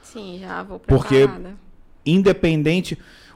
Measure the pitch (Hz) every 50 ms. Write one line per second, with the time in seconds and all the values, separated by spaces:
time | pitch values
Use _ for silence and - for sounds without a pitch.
0 | _ - - 233 208 190 175 185 190 185 180 175 190 202 185 - - - 135 131
1 | 135 - 135 135 135 135 - - - 180 202 - - - - - - - - _
2 | _ 143 165 190 196 202 190 202 - 170 160 156 147 156 165 185 180 - 170 -
3 | - - - - - - -